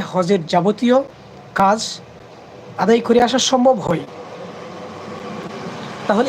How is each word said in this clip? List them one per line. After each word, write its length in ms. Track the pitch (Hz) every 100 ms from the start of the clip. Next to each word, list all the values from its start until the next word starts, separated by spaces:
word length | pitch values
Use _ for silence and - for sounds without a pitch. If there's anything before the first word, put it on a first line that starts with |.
| -
হজের 300 | 190 170 190 156
যাবতীয় 440 | 175 190 208 240 254 269 - - - - -
কাজ 200 | 196 220 - - - - - - - - - -
আদায় 200 | 190 233 233
করে 120 | 240 240
আসা 140 | 254 -
সম্ভব 260 | 269 254 226 165
হয়, 180 | 156 139 - - - - - - - - - - - - - - - - - - - -
তাহলে 220 | 208